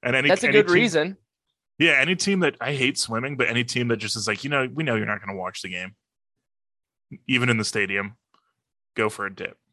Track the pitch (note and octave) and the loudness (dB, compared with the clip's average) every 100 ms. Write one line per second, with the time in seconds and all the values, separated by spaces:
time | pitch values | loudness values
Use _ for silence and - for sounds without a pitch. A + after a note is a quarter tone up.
0 | B2 C3 C#3 F#3+ A#3+ C#3+ F3+ F3+ A#3 E3 | 0 2 4 4 6 4 6 4 4 2
1 | D#3+ G3 _ _ _ _ _ _ E3 C#3 | -2 -6 _ _ _ _ _ _ 4 4
2 | C#3 F3+ - G3 D#3+ C3+ B2 C#3+ B2+ C#3 | 2 0 0 2 2 0 -6 0 0 0
3 | - A2+ C3 C#3 A#2+ A#2 A#2+ B2+ A#2+ A2+ | -4 -4 -4 -2 0 0 -2 -2 0 -2
4 | G#2 A2+ G2+ G#2 C#3 C#3+ C3 C3 D#3 A2+ | -2 -6 -4 -4 -2 -2 -2 -2 -2 0
5 | A2 G#2 G2 G2 F#2 - F#2 F2+ F#2 G#2+ | -2 -4 -6 -8 -8 -10 -12 -10 -12 -16
6 | _ _ _ _ _ _ _ _ _ _ | _ _ _ _ _ _ _ _ _ _
7 | _ - - B2+ B2 A2+ G#2 A2+ G2 G2 | _ -18 -2 2 2 2 0 -2 -2 -2
8 | G2+ G#2+ _ _ _ _ _ _ _ - | -6 -12 _ _ _ _ _ _ _ -2
9 | G#2+ - G2+ F#2 F2+ - _ | -2 -2 -10 -8 -10 -12 _